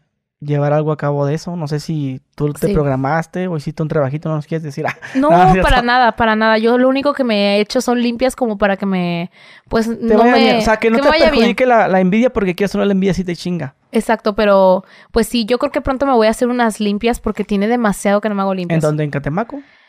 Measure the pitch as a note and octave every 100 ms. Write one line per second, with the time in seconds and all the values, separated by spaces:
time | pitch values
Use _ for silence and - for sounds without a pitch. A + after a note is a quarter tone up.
0 | _ _ _ _ D3 D3 C#3+ D3+ D3+ D3+
1 | C#3+ C#3+ C#3+ D#3+ - F3 D3 D3+ - D#3
2 | C#3 C3 - - D3 D3 F3 E3 C#3+ C3
3 | C3+ D#3+ D#3+ F3+ F#3 D#3+ D#3 D3+ D#3 D#3
4 | C3+ D3+ D#3+ D#3 - D#3+ D#3 D3+ C#3 -
5 | - C4 D4 E4+ B3 - D4+ B3+ A#3+ B3
6 | A#3+ A3 A#3 G#3+ A3 A3 A3+ B3 B3+ C4+
7 | C#4 C#4 B3+ G#3 G3+ G3+ G#3 C4 B3 B3
8 | A#3+ A#3 C4 - A#3+ G#3 G#3 G3 G3 F#3
9 | F3 E3+ E3+ _ - - - A3+ A3 A3+
10 | A3+ A3+ A#3+ A#3+ A#3 A#3+ A3+ G#3+ A3+ A#3
11 | C#4+ D#4+ C4 G3+ A#3 - B3+ A3+ F3+ F#3
12 | F#3 A3 B3 - G3 F3+ G3 G3+ G3+ G3
13 | F#3+ E3+ F3+ E3+ F3+ F3 C#3 - _ A3+
14 | - E4+ A3 G3+ G#3 G3 F#3+ F#3 - -
15 | - A#3 A3 A#3+ G#3+ A#3+ C4 D4+ C#4 C4
16 | C#4 A#3+ G#3+ A3+ A#3+ B3 A3+ G3+ G#3 G3+
17 | A3+ A#3 A3 G#3+ G#3 G3+ G#3 A#3+ A3 F#3
18 | G3+ G3+ A3 G3+ G3 F#3+ F3 E3 D3+ D3+
19 | D3+ C#3+ C#3+ E3 A#3 C#4+ - _